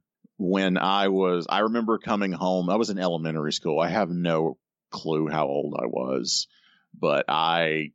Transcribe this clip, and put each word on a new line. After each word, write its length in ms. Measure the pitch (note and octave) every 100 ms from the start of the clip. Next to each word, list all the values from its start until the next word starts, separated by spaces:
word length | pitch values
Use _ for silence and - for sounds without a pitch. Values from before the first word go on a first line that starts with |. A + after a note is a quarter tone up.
| _ _ _ -
When 400 | F2+ G2 F#2+ F#2
I 300 | F#2 G2+ G2
was, 380 | F#2+ F#2 F2 -
I 80 | F#2+
remember 400 | A2 A#2 A2 G#2+
coming 340 | - G#2 G2
home, 380 | D#2+ F#2 F#2 F2+
I 60 | G#2
was 120 | G#2+
in 100 | F#2+
elementary 540 | F#2 E2 D#2+ D#2 D2+
school. 260 | - E2+ D2+
I 100 | E2+
have 200 | G#2 F2
no 480 | F2 E2+ D#2+ D#2+ - _ _ _
clue 380 | - D#2+ D#2 D#2
how 200 | D#2 C#2
old 260 | C#2+ D2 -
I 60 |
was, 640 | A#1+ - B1+ C2 - - - _ _ _ _ -
but 280 | D#2+ C#2+ -
I 640 | D#2 D#2+ E2+ D#2+ D#2 D2+